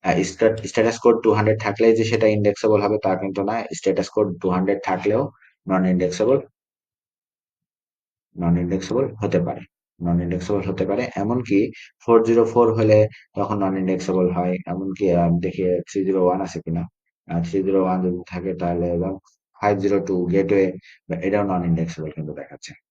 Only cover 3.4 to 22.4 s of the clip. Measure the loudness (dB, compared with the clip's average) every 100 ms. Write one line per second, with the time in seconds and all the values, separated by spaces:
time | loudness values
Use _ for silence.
3.4 | -4 -4 -6 -4 -2 -2 -2 -2 -2 -2
4.4 | -2 0 0 -2 -2 -4 0 -2 -2 _
5.4 | _ _ -2 0 2 2 0 0 0 0
6.4 | -2 _ _ _ _ _ _ _ _ _
7.4 | _ _ _ _ _ _ _ _ _ -6
8.4 | 0 0 0 -4 -2 -2 -2 -4 -2 0
9.4 | -2 -6 -12 _ _ _ -2 0 0 -4
10.4 | -2 -4 -2 -4 -2 -2 -4 -4 -2 -2
11.4 | 0 0 0 -4 -20 _ 4 4 6 4
12.4 | 4 4 4 4 6 6 4 -2 _ -6
13.4 | -4 -2 -2 0 0 -2 0 2 2 2
14.4 | -2 -2 -4 -6 -6 -2 2 4 4 2
15.4 | -2 -2 0 0 -2 -4 0 2 2 0
16.4 | -4 -8 -6 -6 -6 _ _ _ -8 -6
17.4 | -2 -2 0 0 2 0 -2 -4 -8 -8
18.4 | -8 -4 -4 -2 -2 -2 -4 -6 _ _
19.4 | _ _ 0 0 2 0 0 -2 2 0
20.4 | 2 2 2 -2 -16 -20 -8 -4 -2 0
21.4 | 0 -2 0 0 -2 -6 -10 -10 -10 -12